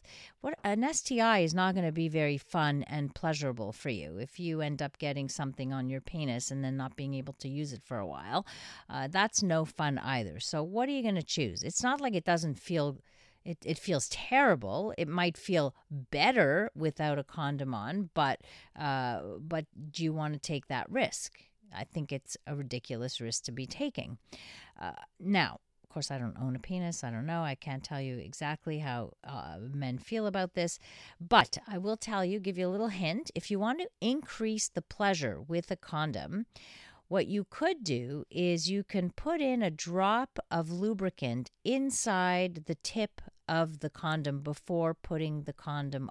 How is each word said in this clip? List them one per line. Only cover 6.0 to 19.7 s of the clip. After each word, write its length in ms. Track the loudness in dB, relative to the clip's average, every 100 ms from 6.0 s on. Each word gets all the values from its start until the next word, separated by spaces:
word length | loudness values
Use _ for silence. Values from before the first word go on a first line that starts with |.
| -4 -4 -2 -2 -2
and 120 | -2
then 140 | -2 -2
not 180 | -4 -6
being 200 | -4 -4
able 180 | -6 -8
to 100 | -6
use 240 | -4 -4
it 80 | -6
for 140 | -6 -4
a 100 | -4
while. 380 | -6 -2 -2 -2 -12 -14 -16 -10
Uh, 200 | -6 -2
that's 340 | 2 4 4
no 240 | 4 4 2
fun 320 | 0 0 2
either." 420 | 0 0 0 -4
So 220 | -4 -2
what 260 | 0 0 0
are 40 |
you 80 | 2
gonna 220 | 2 2
choose? 400 | 0 0 0 0
It's 180 | -2 0
not 180 | 2 2
like 140 | 2
it 100 | 0
doesn't 360 | 4 2 2 -4
feel, 400 | 0 2 2 -2 _ _ -20 _
it, 140 | -8 -8 -4
it 140 | -4
feels 280 | 2 0 0
terrible. 840 | -4 2 6 8 6 2 -2 -2 -2
It 120 | -2
might 300 | 2 2 0
feel 360 | 2 2 2 -2 -10
better 800 | -8 -4 4 6 8 6 6 2 0
without 420 | -2 2 0 0
a 60 |
condom 500 | -2 -4 -2 -2 -2
on, 380 | -2 -2 -4 -2
but, 280 | 2 2 2 -4 -20 -20 -6
uh, 420 | -2 0 0 -2 -4 -8
but 260 | -4 -4 -4